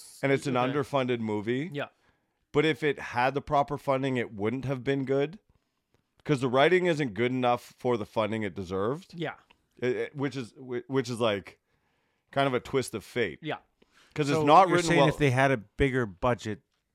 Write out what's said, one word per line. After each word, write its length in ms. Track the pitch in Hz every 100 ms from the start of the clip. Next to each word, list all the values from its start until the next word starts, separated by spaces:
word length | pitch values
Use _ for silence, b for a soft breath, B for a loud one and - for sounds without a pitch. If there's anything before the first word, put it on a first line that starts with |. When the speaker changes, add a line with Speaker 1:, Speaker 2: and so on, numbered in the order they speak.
| - -
Speaker 1:
And 100 | 139
it's 140 | 135 147
an 100 | 123
Speaker 2:
Okay. 160 | 127
Speaker 1:
underfunded 480 | 143 127 139 127 120
movie. 500 | 110 107 104 127 165
Speaker 2:
Yeah. 140 | 143 123 _ _ _ _ _ _
Speaker 1:
But 120 | 143
if 180 | 156 151
it 160 | 151 -
had 360 | - 120 131
the 60 | 139
proper 360 | - 151 143 143
funding, 380 | - 135 135 127
it 160 | 107
wouldn't 300 | 104 107 131
have 200 | 127 131
been 200 | 120 139
good. 340 | 131 139 147 202 _ _ _ _ _ _ _ _
'Cause 160 | - 135
the 80 | 127
writing 380 | 131 156 185 180
isn't 280 | 151 135
good 180 | 95 123
enough 420 | 127 123 120 - -
for 180 | 127 117
the 80 |
funding 380 | 104 113 107 110
it 120 | 104
deserved. 600 | 90 90 95 107 156 -
Speaker 2:
Yeah. 200 | 170 143 - _ _ _ -
Speaker 1:
It, 160 | 123 104
it, 200 | 113 143
which 200 | 139 135
is, 160 | 110 -
whi-, 240 | 127 120 -
which 200 | 135 120
is, 120 | 113
like, 380 | 117 101 - - _ _ _ _ _ _ _
kind 140 | 139 139
of 60 |
a 80 | 123
twist 340 | - 135 117
of 80 | 107
fate. 340 | - 123 98 67
Speaker 2:
Yeah. 160 | 151 123 _ _ _ b b
Speaker 1:
'Cause 140 | - 143
it's 80 | 156
Speaker 3:
So 60 |
Speaker 1:
not 220 | 147 165 185
Speaker 3:
you're 80 | 175
Speaker 1:
written 120 | 165
Speaker 3:
saying 120 | 170
Speaker 1:
well. 80 | 151
Speaker 3:
if 80 | -
they 140 | 143
had 200 | 123 139
a 60 | 127
bigger 480 | - - 139 127
budget, 560 | 110 85 123 113 110 101 _ _ _